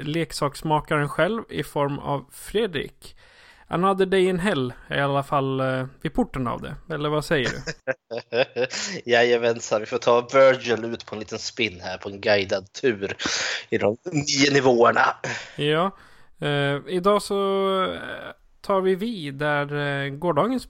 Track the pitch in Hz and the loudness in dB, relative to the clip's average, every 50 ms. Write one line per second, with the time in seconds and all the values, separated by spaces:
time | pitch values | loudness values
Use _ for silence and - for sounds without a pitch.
0 | 156 143 151 170 156 - - - 160 139 - - - 156 151 147 - - 160 147 | -6 -4 -4 -4 -4 -4 -4 -4 -4 -4 -4 -4 -2 0 0 0 0 0 0 0
1 | 147 143 - - 160 190 226 226 - _ - 165 143 - - 151 143 139 143 139 | 0 -2 0 0 0 0 0 -4 -6 _ -8 -8 -8 -4 -2 -2 -2 -2 -2 -6
2 | - 143 143 139 - _ - - - - - 208 226 196 160 127 - - - _ | -4 -4 -4 -4 -6 _ -20 -20 -18 -4 -2 -2 -2 -2 -2 -6 -8 -8 -12 _
3 | - - - - - _ _ - - - - - - - 160 165 185 196 196 190 | -20 -20 -20 -20 -20 _ _ -20 -20 -20 -20 -20 -12 -6 -2 0 2 2 4 2
4 | 190 190 190 190 180 190 185 170 180 214 180 139 127 123 - - - - 147 143 | 2 2 4 4 4 4 2 2 0 0 0 0 -2 -4 -6 -10 -10 -4 -2 0
5 | 143 139 139 139 135 - 151 139 139 135 135 131 131 131 131 131 131 131 - _ | 0 2 0 0 0 0 0 0 2 0 0 0 0 0 -2 -2 -4 -6 -10 _
6 | - 156 - 254 240 - - 135 127 117 120 - - 135 143 - - - 156 147 | -8 -4 0 0 -2 -2 -2 -6 -4 -4 -4 -6 -8 -10 -12 -12 -10 -10 -6 -4
7 | 147 147 151 151 - - 170 143 131 135 - 127 135 160 151 - - 131 131 _ | -2 0 0 0 0 2 0 2 2 0 -2 -6 -10 -10 -12 -10 -6 -6 -6 _
8 | _ - 113 117 - - 113 120 117 - - 117 127 - - - - - 175 - | _ -10 -10 -10 -10 -4 0 0 0 0 0 -4 -4 -2 -4 -6 -6 -6 -8 -8
9 | - 117 120 117 120 120 120 117 120 117 117 117 - - 113 107 107 - 127 117 | 0 2 4 6 6 6 4 4 4 2 0 0 -2 -2 -2 -2 -2 -2 -6 -2
10 | - 123 120 120 120 120 139 135 135 135 127 127 117 120 113 107 113 117 113 110 | 2 4 4 4 4 4 6 8 8 8 6 4 2 0 0 0 0 -4 -6 -8
11 | - - - 107 107 - 113 110 - - - - 113 104 90 90 92 95 92 92 | -10 -12 -10 -10 -10 -10 -10 -8 -8 -10 -4 -2 -4 -4 -4 -8 -10 -10 -10 -8
12 | - 101 98 98 98 110 104 101 98 95 104 98 95 - _ - - 131 107 98 | -10 -12 -10 -4 2 2 4 4 2 0 -2 -4 -4 -8 _ -2 -2 -2 0 0
13 | 98 92 - - - - - - - - - - - - 117 104 104 101 113 - | -4 -8 -6 -6 -6 -4 -4 -4 -4 -4 -6 -8 -6 -4 -2 2 2 2 0 0
14 | - 180 170 147 143 - 147 135 143 143 139 139 127 135 123 117 117 117 113 120 | -8 -4 -2 -2 0 0 2 2 2 4 4 4 4 6 6 8 6 6 6 4
15 | 131 - - - - 131 117 - - - - - 143 151 151 160 180 196 - - | 2 2 0 -4 -6 -8 -8 -8 -10 -12 -8 -4 -2 0 0 2 0 -2 -4 -8
16 | - - - - - - - - 151 147 143 143 143 143 143 139 - 143 185 180 | -20 -20 -20 -20 -20 -20 -14 -6 -4 -2 0 0 0 0 -2 -4 -4 -4 -4 0
17 | 180 202 208 202 - - 202 202 196 196 196 196 196 190 190 190 185 180 170 - | 2 4 2 2 2 0 -2 0 0 0 0 0 0 0 0 0 0 -2 -4 -6
18 | - - 117 - - - - _ _ _ _ _ - - 196 190 185 190 190 180 | -8 -10 -10 -10 -12 -14 -16 _ _ _ _ _ -4 -2 0 2 2 2 0 0
19 | 214 240 233 185 147 143 139 135 151 151 147 147 143 143 147 143 143 143 139 139 | -2 -6 -6 -6 -8 -8 -6 -2 -2 0 0 0 -2 -2 -4 -4 -2 -2 -2 -2
20 | 139 139 139 147 175 175 151 143 185 240 262 247 - - | -4 -6 -6 -4 -2 0 2 2 2 2 0 -4 -6 -6